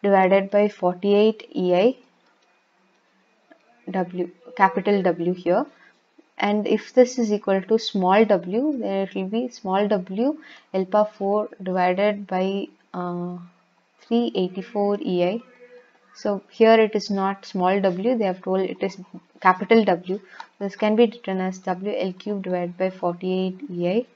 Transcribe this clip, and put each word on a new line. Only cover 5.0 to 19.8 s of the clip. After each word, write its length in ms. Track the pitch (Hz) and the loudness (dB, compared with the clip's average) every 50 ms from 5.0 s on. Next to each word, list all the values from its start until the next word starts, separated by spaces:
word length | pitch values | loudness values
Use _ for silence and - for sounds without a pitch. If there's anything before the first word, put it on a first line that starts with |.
W 320 | 185 180 165 165 165 175 185 | 2 0 0 0 -2 -2 -2
here. 320 | 180 180 170 175 208 294 - _ _ _ _ _ _ _ _ _ _ _ _ _ | -2 0 0 2 2 0 -4 _ _ _ _ _ _ _ _ _ _ _ _ _
And 300 | - - 202 208 214 208 | -4 -2 0 0 0 0
if 260 | - - 208 - - - | 0 0 0 -2 0 4
this 240 | 254 254 247 254 | 4 4 4 4
is 160 | - 233 214 208 | -4 -2 0 -2
equal 300 | 208 - - 196 190 185 | -2 0 0 0 0 0
to 160 | 190 220 220 | 0 -2 -2
small 440 | - - - 202 185 180 190 208 226 | -2 -2 -2 0 2 4 6 4 6
w, 540 | 208 214 180 170 175 190 226 269 311 294 | 4 4 0 0 -2 -4 -2 -2 -2 -4
then 300 | 247 214 196 196 196 196 | -4 -4 -4 -4 -4 -4
it 80 | 190 190 | -4 -6
will 100 | 196 190 | -8 -6
be 220 | 190 208 226 247 | -4 -4 -6 -6
small 400 | 247 - - - 190 185 196 208 | -6 -10 -10 -6 -2 0 0 0
w 500 | 208 214 196 185 185 185 202 240 277 302 302 - - - - _ _ - | 0 0 -2 -2 -6 -4 -2 -2 -2 -2 -4 -12 -20 -20 -20 _ _ -4
L 100 | 190 190 | -4 -4
power 240 | 185 214 208 208 214 - | 0 0 0 0 0 -2
four 320 | _ 196 196 202 214 214 - - _ 190 | _ -4 -2 -2 -2 -2 -4 -10 _ -8
divided 640 | 185 180 185 180 180 180 185 202 214 208 202 202 | -4 -2 0 0 0 0 2 0 0 -2 -4 -8
by, 400 | 185 190 185 185 190 196 196 - - _ _ _ _ - | -6 -4 -2 -2 -2 -2 -4 -6 -8 _ _ _ _ -10
uh, 440 | 180 180 175 175 175 175 180 180 180 175 - _ _ _ _ _ _ _ _ _ _ | -8 -8 -6 -6 -6 -6 -8 -10 -12 -16 -20 _ _ _ _ _ _ _ _ _ _
three 300 | _ _ 233 233 240 233 233 | _ _ -2 0 0 -2 -2
eighty-four 640 | 190 185 180 185 190 185 - - 208 202 202 202 202 | -4 -4 -4 -4 -10 -14 -8 -4 -2 -2 0 -2 -2
E 220 | - 214 180 175 175 | -2 -2 0 0 0
I. 180 | 180 202 240 - _ _ _ - - - - _ _ _ _ _ _ _ | 0 -2 -6 -10 _ _ _ -20 -20 -20 -20 _ _ _ _ _ _ _
So 300 | - - 214 202 196 196 _ | -8 -6 -4 -4 -4 -8 _
here 280 | _ - 226 220 226 226 | _ 4 6 6 8 6
it 140 | 220 208 214 | 6 2 0
is 160 | 208 202 - | -4 -4 -2
not 380 | 202 196 190 196 196 196 - | -4 -2 -2 -2 -4 -6 -12
small 340 | - - 190 180 180 190 202 | -10 -4 0 0 2 2 2
w, 340 | 196 196 180 175 196 240 262 | 2 0 0 0 -2 -2 0
they 100 | 226 214 | 0 0
have 180 | 190 185 185 - | -2 -4 -4 -4
told 180 | 185 185 190 | -4 -2 -2
it 220 | 190 185 185 - - | -2 -4 -4 -6 -6
is 120 | 196 185 - 185 _ - - _ _ _ - | -6 -6 -10 -20 _ -20 -20 _ _ _ 0
capital 420 | - 190 180 185 202 - 226 226 | 2 2 2 2 2 4 4 4